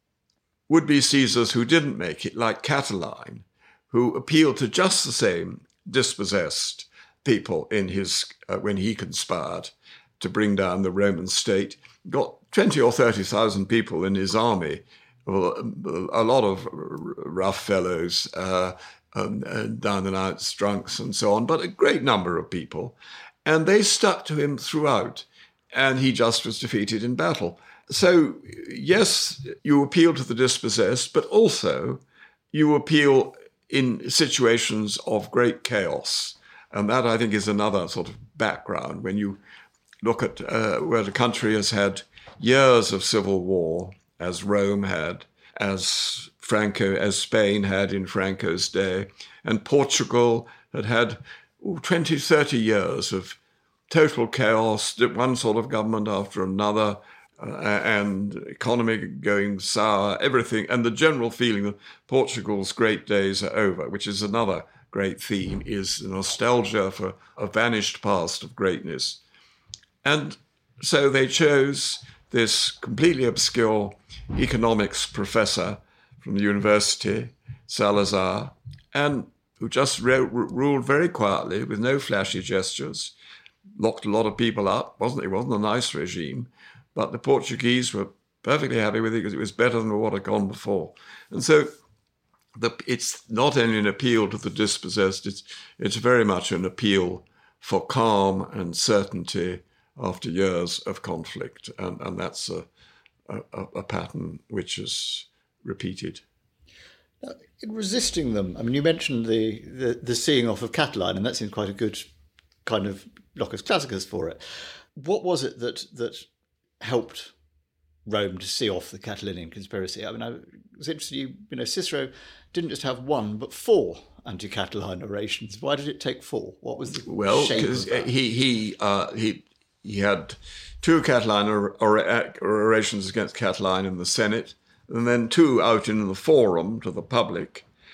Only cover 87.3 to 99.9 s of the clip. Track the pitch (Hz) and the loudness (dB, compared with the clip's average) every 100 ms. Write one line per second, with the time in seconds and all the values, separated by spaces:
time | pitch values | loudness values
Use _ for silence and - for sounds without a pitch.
87.3 | 135 - 117 117 123 123 101 95 - _ | 2 2 -2 0 2 0 -4 -6 -10 _
88.3 | _ - 147 139 120 107 107 113 113 98 | _ -2 0 0 0 0 0 -2 -2 -4
89.3 | 90 107 - 120 117 110 104 110 98 98 | -4 -6 0 2 2 -2 -2 -2 -2 -2
90.3 | 104 98 101 - 98 80 - - - - | -2 -2 -4 -4 -4 -4 -12 -20 -20 -12
91.3 | - 123 151 - - _ _ _ _ _ | -4 4 4 4 -6 _ _ _ _ _
92.3 | _ _ - 117 - - 123 - - - | _ _ -4 -4 -4 -4 -4 -4 -8 -6
93.3 | 113 143 135 117 110 104 98 127 113 98 | 0 2 4 2 2 2 0 2 2 2
94.3 | 107 104 - 104 - - 107 95 95 101 | -2 -6 0 0 -2 -4 2 2 2 -6
95.3 | - - - - - 101 107 120 123 107 | -10 -14 -20 -20 -6 -4 0 4 4 4
96.3 | 90 - 90 92 - 104 98 90 92 - | 2 0 -2 -2 -2 2 2 2 -4 -12
97.3 | _ _ _ - 95 - - 113 104 98 | _ _ _ -4 -4 -2 0 2 4 4
98.3 | 95 - 104 87 82 - 104 98 90 85 | 0 -4 -6 -6 -2 2 2 0 -6 -6
99.3 | 98 90 90 - _ _ | -4 -4 -6 -14 _ _